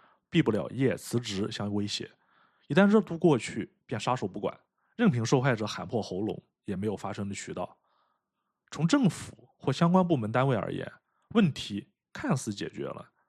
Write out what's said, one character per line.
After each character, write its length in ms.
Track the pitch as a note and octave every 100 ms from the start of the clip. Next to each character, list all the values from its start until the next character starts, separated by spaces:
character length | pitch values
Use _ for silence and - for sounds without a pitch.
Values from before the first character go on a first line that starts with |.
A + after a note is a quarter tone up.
| _ _ _
毕 120 | E3
不 100 | B2+
了 180 | G#2 C#2
业、 280 | A#2+ C3 F2+
辞 200 | - A#2+
职 320 | A#2 F#2+ G#2
相 240 | - G#2
威 140 | G2+ G2+
胁。 240 | - - _ _ _ _ _ -
一 60 |
旦 120 | C#3+ G3
热 140 | G#3+
度 180 | - E3
过 200 | F3 B2+
去， 340 | - A2 F2 _ -
便 120 | A2
撒 160 | -
手 140 | B2+ G2+
不 100 | G2
管， 220 | F#2+ - _ _ _ -
任 120 | A3+
凭 160 | A#2+ A2+
受 140 | C#3
害 160 | C3+ A2
者 100 | G#2+
喊 220 | - F#2+
破 140 | A#2+
喉 180 | - F#2
咙， 240 | G#2+ - _ _ -
也 100 | F#2+
没 100 | G#2+
有 120 | G2
发 160 | G2+
声 160 | G2+ G2+
的 40 |
渠 200 | F#2+ -
道。 240 | E2 F2+ _ _ _ _ _ _ _ _ _ _
从 160 | - E3+
政 240 | C#4+ A3
府 380 | - - - - _
或 160 | -
相 180 | C3 E3+
关 160 | F#3 F3+
部 120 | D3
门 120 | G#2+
单 160 | B2 C#3
位 120 | A2+
而 160 | -
言， 180 | F#2 F2 - _ _ _
问 200 | A3 F#3
题 340 | - - G2+ - _ _
看 240 | - D4 C#3
似 180 | -
解 160 | G2+ D#2+
决 140 | -
了， 260 | C#2 - - _